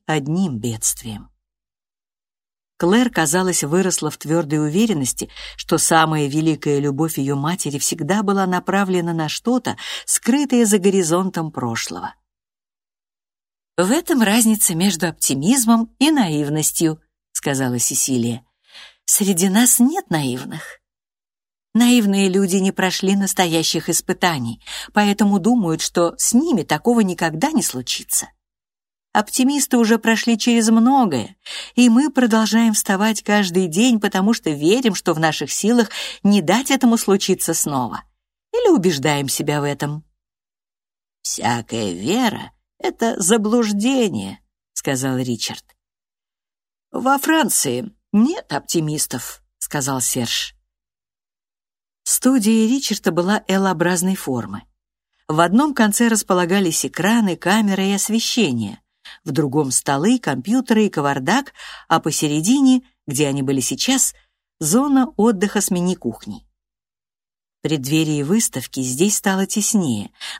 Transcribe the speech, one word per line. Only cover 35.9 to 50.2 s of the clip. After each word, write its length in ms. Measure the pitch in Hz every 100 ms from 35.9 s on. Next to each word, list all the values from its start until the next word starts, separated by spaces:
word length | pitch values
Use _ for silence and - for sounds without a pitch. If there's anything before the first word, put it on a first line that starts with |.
| - - -
не 200 | 202 208
дать 280 | 156 214 277
этому 260 | 269 240 226
случиться 580 | - 196 - 185 -
снова. 480 | 165 156 135 117 - - _ _ _ _
Или 180 | 453 466
убеждаем 580 | 294 180 139 151 143 139
себя 320 | - 151 147
в 40 |
этом". 400 | 143 143 147 151 - _ _ _ _ _ _ _ _ _ _ _
"Всякая 720 | - - 113 120 113 117 104
вера — 600 | 87 110 226 240 120 - _ _ _
это 420 | 392 - 233 -
заблуждение", — 1200 | 196 226 208 240 214 202 233 269 214 120 95 90 _ _ _
сказал 460 | - - 131 135 127
Ричард. 460 | 127 113 - - - _ _ _ _ _ _ _ _ _ _ _ _
"Во 280 | - 247 277
Франции 760 | 320 320 233 - 143 123 - - _
нет 400 | 208 247 392 -
оптимистов", — 920 | 143 - 170 156 151 - 123 - - _ _
сказал 420 | - 151 131 135
Серж. 540 | - 131